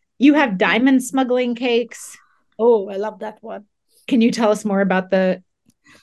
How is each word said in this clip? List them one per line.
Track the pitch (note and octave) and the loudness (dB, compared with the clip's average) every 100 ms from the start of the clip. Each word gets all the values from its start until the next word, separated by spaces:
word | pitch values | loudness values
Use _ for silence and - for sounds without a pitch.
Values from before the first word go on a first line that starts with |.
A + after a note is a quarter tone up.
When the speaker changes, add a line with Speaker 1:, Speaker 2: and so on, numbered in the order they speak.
| _ - | _ 2
Speaker 1:
You | C4+ | 4
have | D4 C4 F#3 | 4 2 0
diamond | F#3+ G#3 C4+ C4 | 0 2 2 2
smuggling | - C4 B3 B3 B3 | 0 -4 -2 -2 -2
cakes. | A#3 B3+ A#3 A3+ - - - _ _ _ - | -4 -2 -2 -4 -12 -20 -20 _ _ _ -2
Speaker 2:
Oh, | A#3 A3 G3 | 2 2 -2
I | G3 | -8
love | G#3+ F#3+ | -8 -10
that | G#3+ G#3+ | -14 -14
one. | A3 G3 - _ _ _ - | -18 -18 -18 _ _ _ -2
Speaker 1:
Can | B3+ | 2
you | A#3 | 2
tell | A#3 G#3+ | 2 0
us | G#3+ | 0
more | G#3 G3 | 0 0
about | G3 F#3 F#3 | 0 0 0
the, | F#3+ F#3 F#3 _ _ _ _ _ _ | 0 0 -4 _ _ _ _ _ _